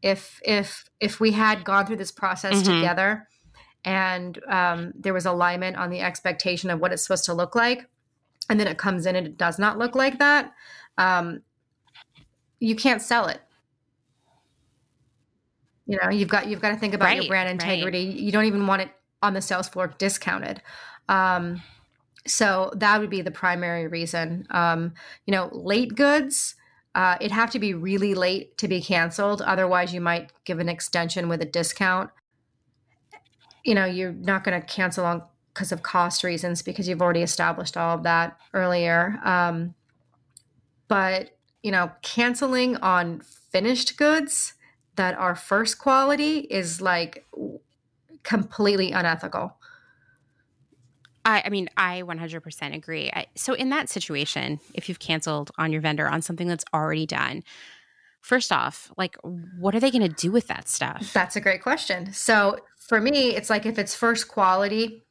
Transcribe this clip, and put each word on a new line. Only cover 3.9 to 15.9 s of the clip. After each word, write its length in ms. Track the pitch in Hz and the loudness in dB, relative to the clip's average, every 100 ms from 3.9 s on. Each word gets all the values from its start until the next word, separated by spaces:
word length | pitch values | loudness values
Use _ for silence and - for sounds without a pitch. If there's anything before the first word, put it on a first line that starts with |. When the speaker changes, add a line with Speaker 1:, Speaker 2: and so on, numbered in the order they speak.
| 190 185 180 180 170 - | 0 0 -2 -6 -10 -2
Speaker 1:
um, 440 | 190 180 170 170 - | 2 2 0 -4 -6
there 180 | 190 | -2
was 120 | 185 180 | 0 0
alignment 520 | 175 175 180 185 185 | 2 2 0 -4 -4
on 120 | 180 | -6
the 120 | 180 | -2
expectation 680 | 185 - - - 190 175 185 | -4 -2 -4 -2 -2 -2 -2
of 100 | 170 | 0
what 120 | 175 | 0
it's 100 | 180 | -2
supposed 220 | - 185 - | -2 -2 0
to 80 | |
look 220 | 170 175 240 | -2 0 2
like, 340 | 233 247 - _ _ _ _ _ - | 2 0 -6 _ _ _ _ _ 0
and 100 | 214 | 2
then 80 | 208 | 2
it 100 | 165 | -2
comes 280 | 202 185 170 | -2 0 0
in 100 | 185 | -2
and 100 | 165 | -4
it 120 | 156 | -2
does 200 | 175 165 | -2 2
not 200 | 208 208 | 0 0
look 180 | 240 254 | -2 2
like 240 | 269 269 | 0 4
that, 340 | 285 294 - _ - - - - | 6 6 2 _ -20 -20 -14 0
um, 440 | 185 180 170 165 _ _ _ _ _ - - _ _ _ _ _ | 2 2 0 -8 _ _ _ _ _ -20 -20 _ _ _ _ _
you 160 | 226 220 | -2 2
can't 260 | 269 226 | 2 0
sell 260 | 220 240 185 | 2 0 0
it. 140 | 139 _ _ _ _ _ _ _ _ _ _ _ _ _ _ _ _ _ _ _ _ _ _ _ _ | -4 _ _ _ _ _ _ _ _ _ _ _ _ _ _ _ _ _ _ _ _ _ _ _ _
You 140 | - | -4